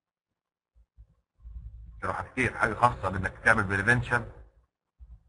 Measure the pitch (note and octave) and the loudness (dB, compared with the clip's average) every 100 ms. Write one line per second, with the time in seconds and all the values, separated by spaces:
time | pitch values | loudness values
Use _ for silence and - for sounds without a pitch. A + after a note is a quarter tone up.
0 | _ _ _ _ _ _ _ _ _ - | _ _ _ _ _ _ _ _ _ -20
1 | - _ _ _ - - - - - - | -20 _ _ _ -14 -12 -12 -14 -16 -8
2 | F#2+ - - - A#2 - A2+ G2+ A#2+ A#2+ | -4 -4 -4 -2 -2 0 -2 4 2 2
3 | F#2+ F#2+ F#2 - A#2 A2+ G2 G2 G2+ B2 | -2 -2 -4 0 4 4 4 2 4 2
4 | A#2+ A#2+ A2+ - - _ _ _ _ _ | 2 0 -2 -12 -20 _ _ _ _ _
5 | - - | -20 -20